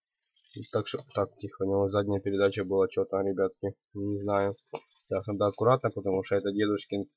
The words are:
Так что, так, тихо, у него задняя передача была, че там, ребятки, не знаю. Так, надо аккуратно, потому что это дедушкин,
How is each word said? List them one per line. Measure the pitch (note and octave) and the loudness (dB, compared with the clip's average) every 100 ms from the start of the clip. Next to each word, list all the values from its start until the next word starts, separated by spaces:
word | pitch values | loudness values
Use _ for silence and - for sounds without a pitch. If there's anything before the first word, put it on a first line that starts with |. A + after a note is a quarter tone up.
| _ _ _ _ _ - G#2 | _ _ _ _ _ -16 -4
Так | A2 - | -4 -4
что, | - - | -8 -6
так, | - G2 - | -4 -4 -6
тихо, | G2+ - | -12 -4
у | F#2+ | 0
него | G2 G2 | 2 2
задняя | G2+ G2+ G2+ | 2 0 0
передача | G2 G2 G2+ G#2 F#2+ | 0 2 2 2 0
была, | G2 F#2+ | 2 2
че | - F#2+ | 0 0
там, | G2 G2 | 0 0
ребятки, | F#2+ F#2+ - G2 - _ | 0 -2 -2 -8 -8 _
не | G#2 G2+ G2+ | -8 -4 -4
знаю. | G2+ G2+ G2 G2 _ - - _ - | 0 2 0 -2 _ -14 -14 _ -6
Так, | F#2+ G2+ | -4 -2
надо | G2+ G#2 | 0 0
аккуратно, | - A2+ C3+ A2+ | 2 2 2 0
потому | - G2 F#2+ | -4 -2 -2
что | F#2 G2+ | 2 0
это | G2+ | 0
дедушкин, | G2+ G#2 G#2 - G2+ G2 | 0 2 0 -2 -4 -4